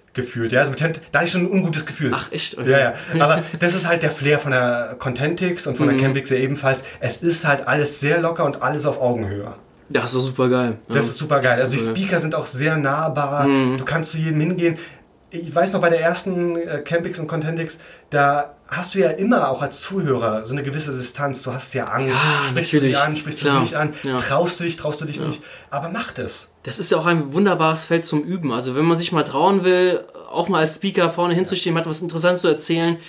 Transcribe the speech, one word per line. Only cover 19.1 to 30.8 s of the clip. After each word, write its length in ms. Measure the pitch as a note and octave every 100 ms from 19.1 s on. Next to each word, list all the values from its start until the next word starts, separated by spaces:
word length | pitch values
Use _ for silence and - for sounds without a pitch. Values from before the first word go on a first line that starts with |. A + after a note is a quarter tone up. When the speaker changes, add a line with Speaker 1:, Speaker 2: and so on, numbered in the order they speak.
Speaker 1:
immer 380 | D#3 G#3+ A3 C#3
auch 100 | B2+
als 180 | C#3 -
Zuhörer 640 | - F#3+ D3 B2 A2+ A2 A2+
so 60 |
eine 100 | C#3
gewisse 300 | C#3 D3+ D3 B2+
Distanz. 460 | B2 - C#3+ C3
Du 100 | B2+
hast 200 | B2+ -
ja 100 | C3
Angst. 320 | A2+ A#2 C3+ C3
Speaker 2:
Ja, 260 | D3+ D3 C#3
Speaker 1:
Sprichst 220 | B2+ E3
du 40 | D3+
Speaker 2:
natürlich. 200 | C3+ C#3
Speaker 1:
sie 60 |
an, 140 | D3+ D3+
sprichst 240 | D3+ -
du 40 |
Speaker 2:
Klar. 120 | D3 C#3
Speaker 1:
sie 40 |
nicht 140 | A2+ D3+
an? 180 | D3+ D3+
Speaker 2:
Ja. 140 | C#3 B2+
Speaker 1:
Traust 420 | B2+ C#3+ F3 F3
du 40 |
dich, 120 | E3+ E3
traust 240 | D3+ D3
du 20 | D3+
dich 100 | C3+
Speaker 2:
Ja. 60 | B2+
Speaker 1:
nicht? 160 | - - - -
Aber 180 | C#3+ E3
mach 220 | A3 -
das. 360 | - - - - _
Speaker 2:
Das 140 | - -
ist 120 | -
ja 80 | E3+
auch 80 | E3+
ein 260 | E3+ C#3
wunderbares 520 | D#3 G3+ D#3+ D#3+ D#3+ -
Feld 180 | E3
zum 180 | E3 D3+
Üben. 300 | D#3+ F#3 D3
Also 220 | A#2+ B2+ C3
wenn 80 |
man 120 | E3 E3
sich 160 | E3+
mal 100 | E3
trauen 420 | C#3 C#3 F3+ G3
will, 360 | F3+ F3+ F3+ F3 - - -
auch 180 | - E3+
mal 120 | E3+
als 160 | D#3
Speaker 320 | -